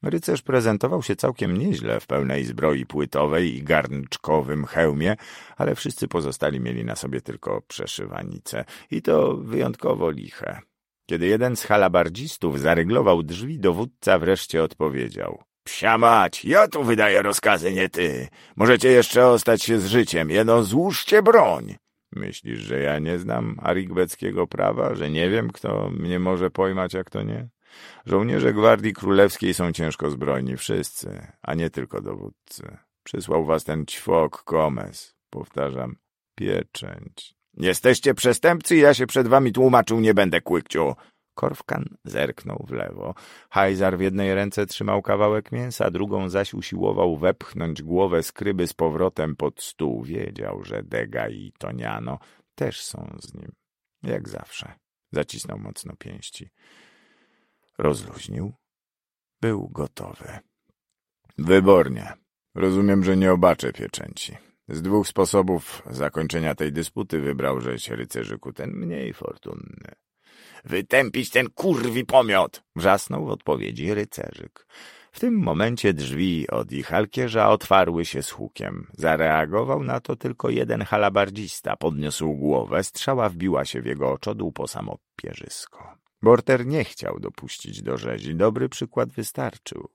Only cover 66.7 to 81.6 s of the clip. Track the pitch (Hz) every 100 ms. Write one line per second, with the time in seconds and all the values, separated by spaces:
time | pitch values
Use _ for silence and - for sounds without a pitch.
66.7 | 73 80 - 101 80 69 67 67 67 60
67.7 | 62 - 57 60 60 53 55 - 58 -
68.7 | - 85 82 64 - - - - 50 -
69.7 | - 50 - _ _ _ _ - - -
70.7 | 87 - 131 131 - 123 - 123 - 190
71.7 | 147 120 117 123 131 117 98 85 - _
72.7 | - 87 98 - 98 147 - - 69 50
73.7 | 57 78 104 104 - 50 50 50 _ _
74.7 | - - - _ - 247 226 165 80 110
75.7 | 120 101 82 69 69 92 85 71 57 -
76.7 | 67 67 82 107 - 123 113 107 104 -
77.7 | 95 87 85 85 67 69 - 53 - 50
78.7 | 50 50 - 80 80 80 78 78 98 123
79.7 | 143 135 127 - 127 131 120 123 120 120
80.7 | 113 101 107 104 98 98 101 101 -